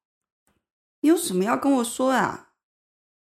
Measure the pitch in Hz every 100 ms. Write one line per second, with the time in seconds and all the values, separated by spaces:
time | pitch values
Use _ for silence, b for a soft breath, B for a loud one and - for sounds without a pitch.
0 | _ _ _ _ _ _ _ _ _ _
1 | 285 349 - 180 208 262 277 269 233 -
2 | 262 254 160 - - _ _ _ _ _
3 | _ _ _